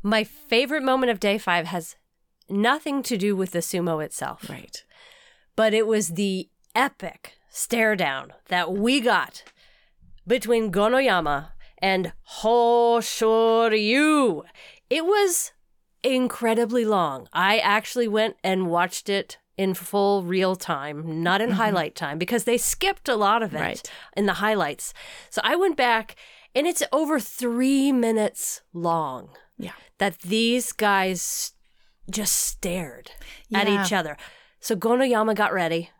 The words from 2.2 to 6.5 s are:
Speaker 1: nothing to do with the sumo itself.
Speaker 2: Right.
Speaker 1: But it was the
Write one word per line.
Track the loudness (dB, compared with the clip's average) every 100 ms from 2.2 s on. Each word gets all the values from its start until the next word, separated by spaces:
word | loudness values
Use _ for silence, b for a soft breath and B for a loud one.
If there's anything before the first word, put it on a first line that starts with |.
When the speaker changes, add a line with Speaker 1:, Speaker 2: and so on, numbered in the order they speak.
| _ _ _
Speaker 1:
nothing | 0 2 0 -2 -4
to | -2 -2
do | -2
with | -2 -4
the | -4
sumo | -4 -4 -2 -4
itself. | -6 -8 -10 -10 -14
Speaker 2:
Right. | -16 -16 -20 _ b b b b b b 0
Speaker 1:
But | 2
it | 2 2
was | 0 -2
the | -2 -2 -2 -8